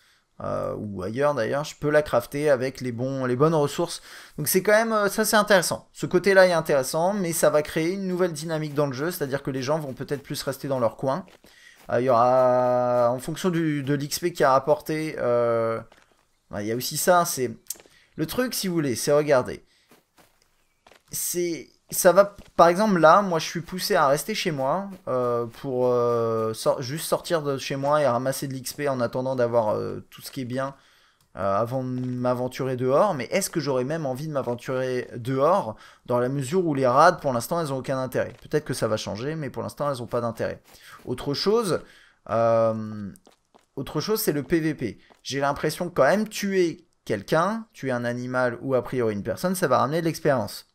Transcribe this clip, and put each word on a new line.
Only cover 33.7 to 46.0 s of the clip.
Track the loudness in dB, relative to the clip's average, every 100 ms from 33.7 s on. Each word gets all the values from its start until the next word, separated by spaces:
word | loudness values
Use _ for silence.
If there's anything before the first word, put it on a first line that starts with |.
| -2
même | -2 -4
envie | -4 -6 -6
de |
m'aventurer | -4 -4 -6 -4 -4 -2 -4 -6 -8
dehors, | -4 2 4 2 0 -8 -18 -20
dans | -2 0
la | 0
mesure | -2 -2 0 0
où |
les | 2 4
raids, | 6 6 6
pour | 0
l'instant, | -2 -2 -4
elles | -2
ont | -4
aucun | -4 -4
intérêt ? | -4 -4 -4 -8
Peut-être | -4 -4
que | -2
ça | -2 0
va | -2
changer, | -4 -8 -8
mais | -8 -8
pour | -8
l'instant, | -8 -6 -4
elles | -4
ont | -4
pas | -4
d'intérêt. | -4 -4 -6 -6 -14 -20 -20 -18 -8
Autre | -6 -4
chose, | -2 2 2 2 -2 -4 -18 _ _ -4
euh, | 2 4 4 2 0 -6 -10 -12 -12 _ _ _ _ _ -12
autre | -6 -6
chose, | -2 -2
c'est | 0
le | -2
P | 0 0
V | 0
P. | -4 -6 -8 _ -18
J'ai | -10 -2
l'impression | -2 0 -2 -4 -4
que |
quand | 2